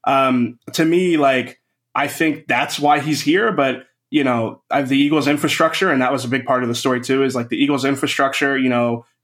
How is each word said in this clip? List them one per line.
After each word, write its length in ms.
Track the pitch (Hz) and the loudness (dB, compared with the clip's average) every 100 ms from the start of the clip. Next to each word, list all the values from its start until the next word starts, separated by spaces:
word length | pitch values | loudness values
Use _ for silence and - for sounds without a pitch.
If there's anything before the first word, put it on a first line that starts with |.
um, 540 | - 135 131 127 117 120 - | 0 2 2 2 0 -4 -8
to 120 | - | 0
me, 320 | 160 170 185 156 | 2 2 2 2
like, 440 | 139 131 120 - _ _ _ | 2 2 -2 -10 _ _ _
I 140 | 143 143 | -4 -4
think 380 | - 160 147 - | -2 -2 -2 -2
that's 300 | 123 143 - | -2 -2 -2
why 200 | 143 151 | 0 2
he's 200 | 143 147 | 0 -2
here, 320 | - 180 226 | 0 2 2
but, 340 | 156 135 127 - _ _ | 0 0 -2 -10 _ _
you 140 | 147 | 0
know, 380 | 135 117 110 - _ | 2 0 -2 -6 _
I 80 | 143 | -2
have 100 | 131 | 0
the 100 | 135 | 2
Eagles 280 | 143 151 139 | 2 2 2
infrastructure, 640 | 147 156 - 160 - 190 | 0 0 0 0 0 0
and 120 | 135 | 2
that 100 | 127 | 0
was 120 | 135 | -2
a 40 | 120 | -2
big 160 | 131 | -4
part 180 | 127 127 | -2 -2
of 60 | 123 | -2
the 60 | |
story 260 | 117 135 123 | -2 -2 -2
too, 220 | 123 135 | 0 0
is, 120 | 135 | 0
like, 140 | 123 117 | -2 -4
the 80 | 107 | -2
Eagles 280 | 143 139 | 0 0
infrastructure, 720 | 135 139 151 - 135 - 139 139 | -2 -2 -2 0 -2 0 -2 0
you 100 | 127 | 0
know, 360 | 120 120 117 - _ | 0 0 -2 -8 _